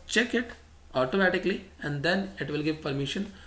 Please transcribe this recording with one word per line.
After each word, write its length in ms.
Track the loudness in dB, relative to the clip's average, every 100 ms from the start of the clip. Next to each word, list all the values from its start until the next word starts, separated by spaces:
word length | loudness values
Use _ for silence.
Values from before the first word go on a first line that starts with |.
| 0
check 260 | 0 2
it 180 | 0 -2 -8 -20 -20 -4 0
automatically 680 | 2 4 4 4 0 -2 -6 -10
and 220 | -6 -2
then 280 | 0 0 -2 -6
it 100 | -4
will 140 | -2
give 180 | -2 -2
permission 520 | -2 -2 -2 -4 -6 -10